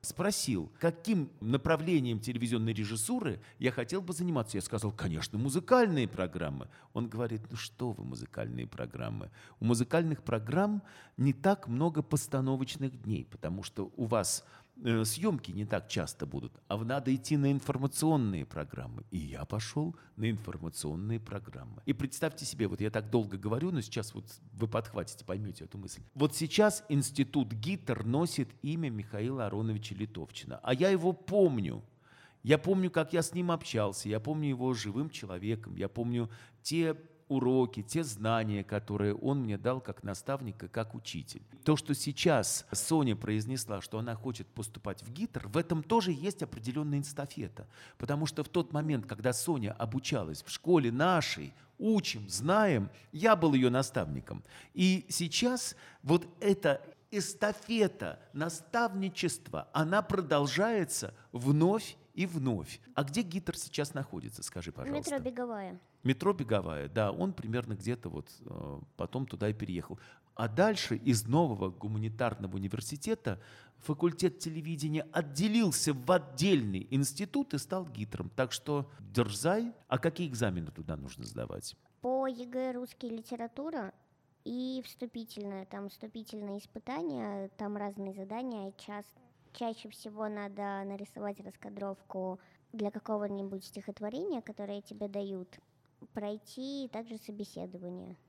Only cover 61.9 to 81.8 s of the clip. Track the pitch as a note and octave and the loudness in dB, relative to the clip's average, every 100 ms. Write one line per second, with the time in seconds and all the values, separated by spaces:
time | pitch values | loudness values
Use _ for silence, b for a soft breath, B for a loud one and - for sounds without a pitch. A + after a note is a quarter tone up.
61.9 | - - - F#3 E3+ C3 G#2+ D2 - - | -14 -14 -4 -2 0 0 0 -4 -12 -6
62.9 | - C#3+ D#3+ F#3+ F3+ - D#3+ - - C#3+ | -2 0 0 -2 -4 -6 -6 -6 -4 -4
63.9 | - C#3 E2+ A#2 G#2+ E2 F2+ E2+ - - | -4 -6 -6 -8 -10 -8 -8 -8 -8 -4
64.9 | C#4+ D4 C#4 B3+ A#3+ B3 A3 F#3+ F3+ _ | -4 -2 -2 -4 -4 -6 -6 -8 -12 _
65.9 | _ - E3+ F#3 F#3+ A#2+ G#2+ E2+ D#2 C#2+ | _ 0 2 2 2 2 0 0 -4 -2
66.9 | G2 G#2 - F#3+ F3+ A2 A#2 A#2+ G#2 G2+ | 2 2 2 -2 -2 -4 -2 -2 -4 -4
67.9 | A#2+ F2+ D#2+ D2 - A#2+ E2+ C#2+ C#2+ - | -4 -4 -8 -10 -16 -12 -8 -8 -10 -12
68.9 | - F2 B2+ C3 F#2 G#2 G#2+ G2+ F2 - | -6 -4 -2 -4 0 0 0 -2 -4 -6
69.9 | - B B _ - A2 A2 G#3 G#3+ - | -12 B B _ -4 -2 4 4 4 -2
70.9 | G#2+ C#3 A#2 A2 C#3+ E3 G#2 F#2+ F#2 G#2 | 0 4 2 4 4 4 2 -2 -4 -4
71.9 | G#2+ A2 A2 A#2+ G#2+ G2 F#2+ G2 A#2 - | -2 -4 -2 -2 -2 -6 -4 -4 -4 -6
72.9 | D3 A3 A3 - G#2 B B B _ - | -6 -2 -2 -2 -6 B B B _ -4
73.9 | D3 F3 - F3+ - E3 D#3+ D#3 D#3+ D3+ | 2 2 2 0 0 -8 -6 -6 -4 0
74.9 | D3+ - - D3+ C#3 G#3 A3 G#3+ - - | 0 0 -2 -2 0 4 6 4 4 2
75.9 | C3+ B2 F3+ C#3 C3 F#3 E3+ G#2+ F#2+ - | 0 4 4 4 0 4 4 4 -2 0
76.9 | C3+ C#3 C#3+ G3 C#4 C#4 C#3+ - F#3+ E3+ | 2 2 -2 -2 -2 -2 -4 -2 -4 -4
77.9 | A2 G#2 - F2+ - B2+ - - D3 C#3 | -6 -6 -4 -6 -2 -2 -2 -2 -2 -2
78.9 | B G2+ G2+ A2 G2+ D3 G#3 A#3 - _ | B -4 2 2 2 2 2 0 -6 _
79.9 | B2+ E3 D#3+ F3 B2 A2+ F2+ D#2+ - D#2+ | 0 2 0 -4 0 0 0 -4 -8 -8
80.9 | D#2 C2+ B1+ A#1+ A1 A#1 G1+ - - | -6 -8 -12 -12 -8 -6 -6 -10 -14